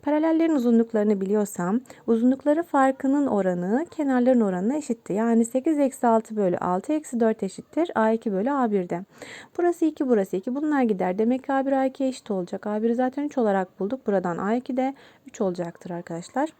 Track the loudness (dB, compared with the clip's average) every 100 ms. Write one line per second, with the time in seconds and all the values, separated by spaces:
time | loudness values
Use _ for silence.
0 | 0 0 2 2 4 2 4 4 4 2
1 | 2 0 0 0 0 -2 -2 -2 -4 -16
2 | -2 2 4 2 2 0 0 2 2 2
3 | 0 0 2 0 0 0 0 -2 -2 -4
4 | 0 2 4 4 2 0 -2 -2 -4 -8
5 | -4 -2 2 2 2 0 0 2 0 0
6 | 2 2 0 -2 0 0 -2 -2 -2 -4
7 | -4 0 0 0 -6 -8 -8 -2 -2 2
8 | 2 2 0 -2 -2 0 0 0 -2 -6
9 | -8 -18 -18 -18 -14 -2 0 2 0 0
10 | 2 2 2 -2 -4 -4 0 2 2 2
11 | -2 0 0 0 0 -2 0 0 0 0
12 | -4 -4 -6 -6 -4 -8 -6 -2 0 0
13 | -2 -2 -6 0 2 2 -2 _ -6 -4
14 | 0 0 0 -4 -2 -2 -2 -2 -2 -4
15 | -18 -20 -20 -4 -4 -2 -8 -8 -12 -10
16 | -8 -12 -6 -4 -4 -4